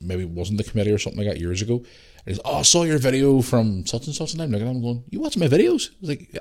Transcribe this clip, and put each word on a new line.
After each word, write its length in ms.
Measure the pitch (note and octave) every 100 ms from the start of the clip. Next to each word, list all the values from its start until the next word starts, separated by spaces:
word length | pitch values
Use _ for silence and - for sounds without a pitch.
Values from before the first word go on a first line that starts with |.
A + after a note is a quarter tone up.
maybe 240 | F2 F#2 F2
wasn't 320 | E2+ F2 G#2
the 60 |
committee 280 | - G#2+ G#2
or 60 | G#2
something 260 | - -
like 80 | G#2
that 80 | D#2
years 220 | E2+ F2+
ago. 220 | G#2+ A#2+ A#2+ - - - -
And 100 | G2+
he's, 40 |
"Oh, 120 | C3+ D#3
I 60 |
saw 200 | C3+ F3
your 140 | E3 D3+
video 440 | B2+ C3+ C#3 C3+
from 440 | A#2+ B2 A2 F#2+ -
such 220 | A#2 -
and 80 | C#3+
such," 180 | D#3
and 80 | D#3+
I'm 80 | D#3+
looking 180 | G#2 A#2+
at 80 | B2+
him 60 |
going, 220 | A#2 A#2+ -
"You 80 | G#3
watch 180 | D#4 A3
my 100 | D#3
videos?" 420 | D3+ F4 D#4+ -
I 60 | -
was 80 | E3+
like, 280 | C#3+ - -